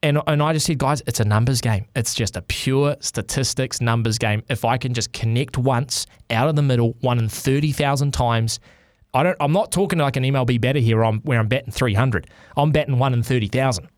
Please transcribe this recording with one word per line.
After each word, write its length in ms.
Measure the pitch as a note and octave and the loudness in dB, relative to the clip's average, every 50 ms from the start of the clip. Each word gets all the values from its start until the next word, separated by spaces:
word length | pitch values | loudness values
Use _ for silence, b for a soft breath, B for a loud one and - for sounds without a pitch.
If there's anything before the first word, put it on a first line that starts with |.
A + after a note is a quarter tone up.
and, 180 | - D3+ C#3+ D3+ - | 2 2 2 2 2
and 160 | - D#3 D3 | 0 0 0
I 120 | D3 D3+ D#3+ | 2 0 0
just 120 | D#3 C#3+ | 0 0
said, 140 | - E3 C3 | 0 -2 0
"Guys, 240 | C#3+ C3+ D3 C#3+ - | 0 0 0 -2 -2
it's 140 | - A#2+ - | -6 -2 -2
a 40 | A#2 | 0
numbers 380 | G#2 G#2+ G#2+ A#2 B2+ C3+ B2 | 2 2 2 2 2 0 0
game. 240 | - A#2+ A2 G2 G#2+ _ _ | 0 0 -2 -2 -4 _ _
It's 200 | - A2+ - - | -4 -4 -4 -2
just 200 | - A#2 G2+ - | -4 -4 -4 -4
a 60 | F2+ | -8
pure 540 | F2 _ - - - C3 C3 C3+ C#3+ C#3+ D3 - | -8 _ -8 -4 -2 0 0 2 0 0 -2 -4
statistics 800 | - - - - G#2+ - - C3 C3 A#2+ - - C3+ C3 - - | -8 -8 -6 -6 -6 -4 -2 -2 -2 -2 -2 -4 -4 -4 -4 -4
numbers 380 | A#2+ A#2 A#2 A#2 A2+ A#2 G#2+ A2+ | -2 0 0 0 0 0 0 0
game. 240 | - A2 G#2+ G#2 - _ | 0 0 0 -2 -2 _
If 160 | - G#2+ - | -6 -2 0
I 140 | A2+ B2 B2 | 0 0 0
can 160 | - C3 B2 | -2 -4 -4
just 180 | A#2 G#2 - - | -4 -4 -6 -6
connect 420 | - - A2+ A#2 A#2+ A#2+ - - | -4 -2 0 0 0 -2 -2 -2
once 520 | C3+ B2 C3+ C3 A#2+ - - - - - b b b b _ | 0 0 2 2 0 0 -2 -6 -8 -8 b b b b _
out 180 | A2+ A2+ B2+ D#3 | -2 0 0 2
of 60 | D#3 | 2
the 80 | D3 C#3+ | 2 2
middle, 320 | C#3 B2+ A#2 A#2 A#2 A#2 - | 2 2 2 2 0 0 0
one 180 | - B2+ A#2+ A#2+ | -2 0 0 0
in 100 | A2+ A2 | -2 -2
thirty 420 | G2 - - C3 C3 C#3 D3 D#3 | -4 -4 -2 0 0 2 0 0
thousand 400 | C3+ - D3 C#3 C#3 B2+ C#3 C#3+ | -2 0 0 0 0 0 0 -2
times," 480 | C3+ - B2+ A#2 A#2 A2+ A2 A2 - - b b b b b b b b b b - | 0 0 0 0 2 0 0 -2 -4 -6 b b b b b b b b b b -2
I 80 | B2+ | 0
don't, 160 | D3 F3+ F#3 - | 0 0 0 0
I'm 140 | D3 C#3+ D3+ | 0 0 2
not 180 | F#3+ A3 - | 0 0 0
talking 280 | - F3 G3 - F#3 E3+ | 0 -2 0 0 2 0
like 160 | D3 C#3 B2 | 0 0 0
an 100 | C3+ B2+ | 0 0
M 100 | C3 C#3 | 0 0
L 100 | C#3 B2+ | 0 2
B 120 | A#2+ B2+ A#2+ | 2 0 2
batter 220 | A2+ B2+ C#3 D3 | 2 0 2 2
here 180 | B2 A2+ A2+ A2 | 2 4 4 4
where 80 | A2+ | 4
I'm, 140 | A2+ G#2+ G#2+ | 2 2 0
where 200 | - - B2+ A#2 | -2 0 0 2
I'm 80 | A2 G#2 | 2 2
batting 240 | B2 C3 - - | 0 -2 -4 -6
three 220 | G#2 - C#3 B2 G2+ | -4 -2 0 2 2
hundred. 380 | G#2+ B2 C3+ A2+ F2 - B B B B B B B | 2 2 2 0 -2 -4 B B B B B B B
I'm 140 | C#3+ D#3 | 2 4
batting 260 | C#3+ D3+ D3 - C3+ B2 | 4 2 2 2 2 2
one 160 | C3 C3+ B2+ | 2 2 2
in 80 | A#2+ | 0
thirty 280 | A#2 A#2+ C3 B2 G#2+ G2 | 0 0 0 0 0 0
thousand 380 | - B2+ C3 C3+ A#2+ F2+ - - _ | -2 0 0 0 -2 -4 -6 -12 _